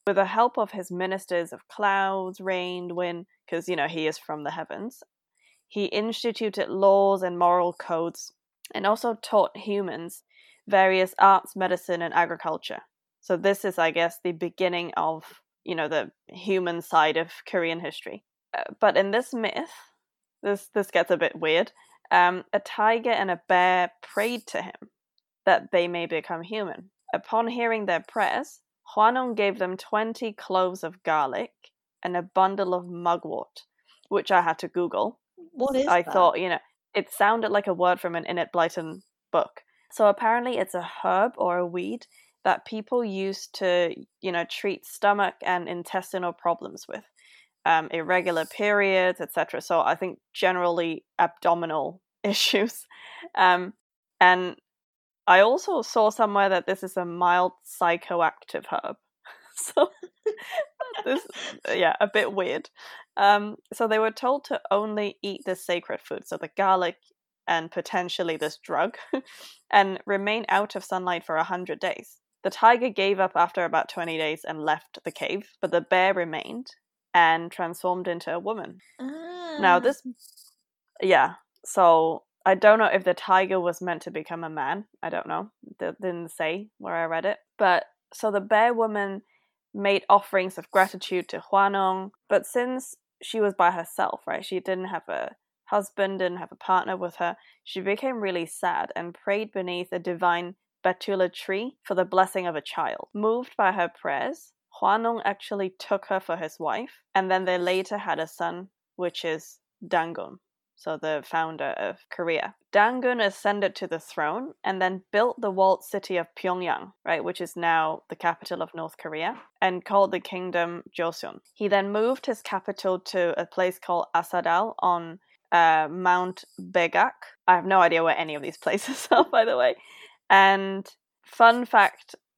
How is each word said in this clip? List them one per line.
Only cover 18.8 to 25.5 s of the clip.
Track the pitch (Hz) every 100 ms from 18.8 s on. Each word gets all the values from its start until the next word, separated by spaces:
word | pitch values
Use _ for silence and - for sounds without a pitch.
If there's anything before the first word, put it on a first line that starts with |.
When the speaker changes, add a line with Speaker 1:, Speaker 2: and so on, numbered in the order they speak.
| 208 -
Speaker 1:
in | 196
this | 220 254
myth, | 240 214 - - - - _ _ _ _ _
this, | 208 202 -
this | 208 196
gets | 175 175
a | 170
bit | 165 156
weird, | 160 165 196 _ _ _ -
um, | 180 175 185 -
a | 202
tiger | - - 214 233 240
and | 226 196
a | 175 -
bear | 185 180 185 175 _
prayed | - - 220 240 -
to | -
him | 190 - - _ _ _ _ _
that | -